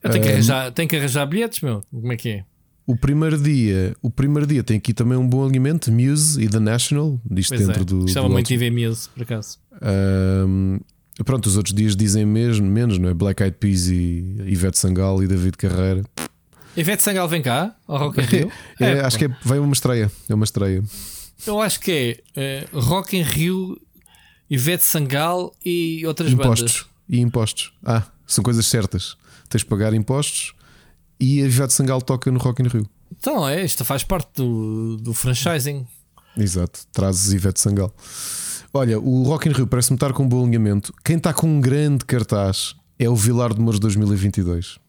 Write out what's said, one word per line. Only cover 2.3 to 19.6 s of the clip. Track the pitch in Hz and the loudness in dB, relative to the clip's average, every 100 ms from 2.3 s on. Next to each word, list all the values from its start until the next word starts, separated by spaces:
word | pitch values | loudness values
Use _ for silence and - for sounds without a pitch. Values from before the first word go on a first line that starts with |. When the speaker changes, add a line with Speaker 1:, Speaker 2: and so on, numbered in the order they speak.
| 104 95 _ _ _ - | -8 -10 _ _ _ -4
Speaker 2:
O | 117 | -2
primeiro | 135 147 160 156 | 0 2 0 2
dia, | 147 143 110 95 92 87 | 2 2 2 2 0 -2
o | 127 | -6
primeiro | - 135 147 143 | -2 0 2 2
dia | 147 | 0
tem | - 110 | 0 -2
aqui | - | 0
também | 113 120 127 | 0 0 2
um | 127 | 2
bom | 127 | 2
alinhamento, | 135 131 131 165 - | 2 2 2 0 2
Muse | 113 127 147 151 147 | 2 4 2 0 0
e | 110 | 0
The | 110 | 2
National, | 107 117 - 147 151 131 113 | 2 0 0 0 0 -4 -4
disto | 95 95 | -2 -2
Speaker 1:
Pois | 123 98 | 0 0
Speaker 2:
dentro | 92 | 2
Speaker 1:
é, | 92 | 0
Speaker 2:
do, | 92 | 0
Speaker 1:
gostava | 92 92 95 | 0 2 2
Speaker 2:
do | |
Speaker 1:
muito | 95 92 | 2 2
de | |
Speaker 2:
álbum. | 123 120 120 | 0 0 0
Speaker 1:
ver | 117 | -2
Muse, | 113 - | -4 -8
por | - | -12
acaso. | 117 113 104 - _ 220 | -8 -8 -8 -16 _ -8
Speaker 2:
Ahm, | 107 98 98 95 95 95 95 95 95 95 - _ _ - 104 | -2 0 2 2 2 2 2 2 0 -2 -6 _ _ -8 -2
pronto, | 131 104 | 0 2
os | 98 | 0
outros | 92 98 | 0 0
dias | 107 98 | 0 2
dizem | 107 104 104 | 2 2 2
mesmo, | 107 120 110 98 | 2 2 2 2
menos, | 104 120 95 | 2 2 2
não | 90 | 0
é? | |
Black | 87 98 95 | 0 0 0
Eyed | 95 90 | -2 0
Peas | 104 95 90 | 0 2 2
e | 90 87 85 90 101 98 | 0 0 -2 -6 -8 -2
Ivete | 92 92 90 | 0 0 0
Sangalo | 92 92 95 95 | 0 2 2 2
e | 95 | 2
David | 95 90 92 | 2 0 0
Carreira. | 98 90 92 95 101 - 78 _ _ _ - - | -2 0 0 0 -4 -8 -10 _ _ _ -12 -4
Speaker 1:
Ivete | 160 208 | -2 0
Sangalo | - 190 175 | 0 0 0
vem | 165 | -2
cá, | 131 123 190 - - | 0 -2 -2 -8 -8
ao | 147 | -4
Rock | 147 131 | -2 -2
in | |
Rio? | 127 - 165 - - | 2 2 0 -6 -20
Speaker 2:
<laughs> | - | 0
É, | 120 | 2
Speaker 1:
É, | 151 | 2
Speaker 2:
acho | 135 117 | 0 0
Speaker 1:
pá. | 147 | 0
Speaker 2:
que | |
é, | 123 | 0
vem | 117 | 0
uma | 139 | 0